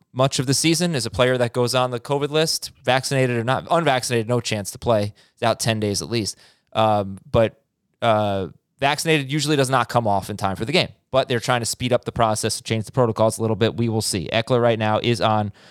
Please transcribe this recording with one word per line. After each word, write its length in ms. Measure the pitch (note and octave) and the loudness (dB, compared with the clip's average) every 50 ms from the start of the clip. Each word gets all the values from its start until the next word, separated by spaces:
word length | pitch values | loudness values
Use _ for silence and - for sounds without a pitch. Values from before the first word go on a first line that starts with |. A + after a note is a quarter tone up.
| _ _ - | _ _ -2
much 260 | B2+ C3+ C3+ - - | 0 0 0 0 -2
of 60 | B2+ | -2
the 80 | C3+ C3 | 0 0
season 420 | - - D#3+ E3 D3+ F3+ F3 D#3+ | 2 2 2 2 2 0 -2 -2
is 100 | B2 A2 | -2 -4
a 40 | A#2 | -4
player 280 | - - B2 B2+ B2+ | 0 0 2 2 4
that 140 | B2 A#2+ A2+ | 2 0 0
goes 240 | - B2+ B2 A#2 B2 | 0 0 -2 0 0
on 160 | B2+ B2+ B2+ | 0 0 0
the 80 | B2 A#2 | -4 -8
covid 300 | - - C#3+ C#3+ C#3+ C#3 | -4 -4 -2 -2 -2 0
list, 420 | D3 D#3 E3 D#3+ - - - - - _ - | 0 0 0 0 -2 -6 -6 -12 -16 _ 0
vaccinated 500 | B2 B2+ C3 - - C#3 C3 C3 B2 A#2+ | 0 0 0 0 0 0 0 0 0 0
or 80 | A#2 A2 | -2 0
not, 240 | B2+ C3 F#2 D#2 - | 0 -2 -2 0 0
unvaccinated, 600 | E3+ E3+ E3 C#3+ C3 B2 - - B2 A#2 G#2+ A2+ | 0 2 2 2 0 0 0 0 -2 -2 0 0
no 100 | B2 A#2+ | -2 -2
chance 320 | - - A2 G#2 F#2+ - | 0 -2 -4 -4 -4 -8
to 80 | - - | -10 -6
play. 340 | - A#2+ A2+ G#2 G#2 G#2 - _ _ _ _ | 0 2 2 2 2 -2 -6 _ _ _ _
He's 100 | - A#2+ | -2 0
out 160 | A2+ G#2+ - | 0 0 0
ten 200 | - A#2+ A2+ G#2+ | 0 -2 0 0
days 220 | G#2+ G#2 G2+ - | 0 -2 -2 -4
at 80 | D#2+ D#2 | -4 -4
least. 280 | A#2 A#2 G2+ - - _ - _ _ _ _ _ | -4 -4 -4 -4 -8 _ -20 _ _ _ _ _
Um, 460 | - A2 A2 A2 G#2 G#2 G2+ G2 G2 F#2 _ C#3 | 0 2 2 4 2 2 0 -4 -8 -14 _ 0
but, 320 | B2+ A#2+ A2+ G2+ - _ _ _ _ _ _ _ _ - | 2 2 2 2 0 _ _ _ _ _ _ _ _ -2
uh, 460 | A#2+ A#2 A2 G#2+ G#2 G2+ G2 G2 F#2 - - _ _ _ _ - | 0 2 2 2 2 0 -2 -2 -4 -6 -10 _ _ _ _ -2
vaccinated 520 | C3 C#3 D3 - - E3 D#3 D3 C3+ C3 | 0 0 0 0 0 0 0 0 0 -2
usually 240 | D3 D#3 C#3 D3+ D#3 | -4 -4 0 0 2
does 140 | C#3 C3+ B2+ | 2 2 2
not 200 | C3+ B2+ A#2 - | 2 0 0 2
come 160 | - A#2+ A#2 | 0 0 2
off 220 | G#2 G2+ F#2+ - - | 2 0 0 -2 -4
in 80 | G#2+ | -6
time 180 | - G#2 G2 F#2+ | -4 -4 -4 -4
for 100 | G2 A2+ | -4 -4
the 60 | B2+ | -2
game, 180 | D3 F3+ B2 - - _ _ - | 0 0 0 -2 -6 _ _ -2
but 180 | - C3+ B2+ | 0 0 0
they're 120 | - B2 A2+ | 0 -2 -2
trying 220 | - - B2 A#2+ | 0 0 -2 -2
to 40 | A2+ | -2
speed 260 | - - - B2+ A#2+ | -4 -6 -4 0 0
up 140 | B2 - - | 0 0 0
the 60 | A#2 | -4
process 460 | - - A#2 A2 G#2+ - - G#2+ - | 0 0 2 2 2 0 -2 -4 -4
to 60 | - - | -4 -4
change 220 | - A2+ A2+ G#2 | -4 -4 -4 -4
the 60 | - | -4
protocols 460 | - C3 B2 A2 G#2 - A2+ A2+ - - | 0 0 0 0 2 2 2 0 2 0
a 20 | |
little 140 | A2+ A2 A2 | -2 -2 0
bit. 200 | F#2+ A2+ G#2+ - | 0 0 0 0
We 140 | - A#2+ A2+ | 0 -2 -2
will 120 | A2 A2 | -2 -2
see. 280 | - - - F#2 D#2 - | -2 -2 -4 -4 -4 -2
Eckler 300 | - A#2 - - B2+ A#2 | -2 -2 0 2 0 2
right 160 | A#2 A#2+ A2+ A2 | 4 2 2 2
now 200 | A2 G#2+ G#2+ G2+ | 0 0 0 2
is 180 | - A#2+ A#2 F#2+ | 2 0 0 2
on 320 | G2+ A2+ A2 G#2+ G#2+ G2 - - - - | 2 0 2 0 -2 -4 -8 -14 -20 -20